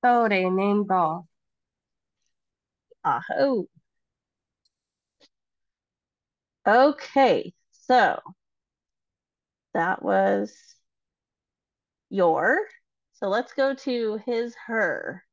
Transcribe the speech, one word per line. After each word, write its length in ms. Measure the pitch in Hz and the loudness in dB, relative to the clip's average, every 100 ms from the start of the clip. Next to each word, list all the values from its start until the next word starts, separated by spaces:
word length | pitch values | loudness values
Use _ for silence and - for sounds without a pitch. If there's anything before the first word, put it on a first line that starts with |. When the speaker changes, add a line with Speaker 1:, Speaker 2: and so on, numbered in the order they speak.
Speaker 1:
So 240 | 247 240 226 | 4 2 2
they 200 | 196 185 | 0 0
named 400 | 185 202 208 196 | 0 0 0 0
dog. 360 | 185 160 165 175 _ _ _ _ _ _ _ _ _ _ _ _ _ _ _ _ _ | 0 0 -4 -12 _ _ _ _ _ _ _ _ _ _ _ _ _ _ _ _ _
Speaker 2:
Aho. 640 | 156 123 - - 277 240 - _ _ _ _ _ _ _ _ _ _ _ _ _ _ _ _ _ _ _ _ _ _ _ _ _ _ _ _ _ - | -4 -4 -4 -2 0 0 -6 _ _ _ _ _ _ _ _ _ _ _ _ _ _ _ _ _ _ _ _ _ _ _ _ _ _ _ _ _ 2
Okay. 880 | 226 277 277 - 277 262 135 - _ _ | 4 4 2 -4 2 4 4 -2 _ _
So 480 | _ - 254 190 - - - _ _ _ _ _ _ _ _ _ _ _ _ _ | _ 0 2 4 0 -10 -20 _ _ _ _ _ _ _ _ _ _ _ _ _
that 280 | - 165 190 | -4 -4 -4
was 520 | - 190 196 202 208 - _ _ _ _ _ _ _ _ _ _ _ _ _ _ _ | -2 0 0 -2 -4 -12 _ _ _ _ _ _ _ _ _ _ _ _ _ _ _
your. 500 | 196 175 151 175 320 427 - _ _ _ | 0 0 2 0 0 -4 -14 _ _ _
So 140 | _ 202 | _ -4
let's 240 | 208 254 | -4 -4
go 220 | - 269 | -4 -2
to 460 | 269 - 240 220 214 | -2 -4 -4 -4 -6
his, 300 | 214 233 240 233 - | -6 -6 -6 -12 -8
her. 580 | 226 185 139 - 185 _ | -2 -2 -4 -8 -14 _